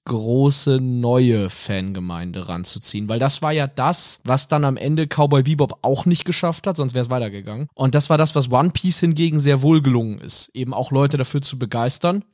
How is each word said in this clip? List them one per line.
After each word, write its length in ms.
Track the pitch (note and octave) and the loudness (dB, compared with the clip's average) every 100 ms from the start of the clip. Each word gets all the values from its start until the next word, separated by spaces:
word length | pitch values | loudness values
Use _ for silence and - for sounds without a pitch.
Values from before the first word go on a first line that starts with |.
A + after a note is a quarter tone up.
| - | -6
große 720 | A#2 A2 B2+ C#3+ C#3 D3 C3+ | -4 0 4 4 4 2 0
neue 680 | B2+ B2 A#2+ B2+ B2+ A2 F#2+ | 0 -2 2 4 4 4 0
Fangemeinde 1000 | - - G2 F#2+ F#2+ F2+ E2+ F2+ F#2 F#2 | -6 -6 -4 -4 -6 -6 -8 -8 -10 -8
ranzuziehen, 580 | F2 F2+ - - G#2+ G#2 | -8 -6 -6 -6 -6 -4
weil 120 | A#2 | -2
das 220 | C3+ - | 0 0
war 100 | D3+ | -2
ja 160 | D#3 C#3 | -2 -4
das, 540 | - C3+ F3 - - | -2 -2 0 -4 -6
was 240 | - C3+ - | -2 -2 2
dann 180 | D3+ C#3+ | 0 2
am 120 | C3 | 0
Ende 300 | C#3 D#3 D#3 | -2 0 0
Cowboy 360 | - D3 C#3+ | 2 4 4
Bebop 360 | C3 D3+ C3+ - | 4 2 0 0
auch 220 | A#2+ C3+ F3+ | -2 0 2
nicht 200 | E3+ F3+ | 0 0
geschafft 420 | E3+ E3+ E3 G3+ | -2 -2 -2 -4
hat, 80 | D#3 | -2
sonst 180 | C3 | -2
wär's 160 | B2+ A#2+ | -2 -2
weitergegangen. 580 | B2+ A2 G2+ G2 A2 D3 - | -2 -4 -8 -10 -10 -10 -2
Und 200 | C3+ D3 | 2 2
das 140 | C#3 | 2
war 80 | D#3 | 2
das, 180 | D#3 D3+ | 2 0
was 160 | B2 | 2
One 200 | B2 E3+ | 2 2
Piece 280 | - F3+ E3+ | 0 -2 2
hingegen 400 | E3+ D#3 E3 D3+ | 2 2 2 2
sehr 220 | C#3+ C3+ | 2 4
wohl 200 | C#3+ D#3+ | 4 4
gelungen 380 | C#3 B2 A2+ G2+ | 4 2 0 -8
ist, 300 | A#2+ - - | -6 -6 -6
eben 200 | B2+ B2+ | -8 -6
auch 180 | G#2 B2+ | -4 -2
Leute 260 | C3+ C#3+ C#3+ | 2 2 0
dafür 240 | B2+ C#3+ | -2 -4
zu 160 | C#3 C3 | -4 -6
begeistern, 640 | A#2 A#2 A#2+ - F3 G3+ - | -6 -2 -2 0 0 -2 -6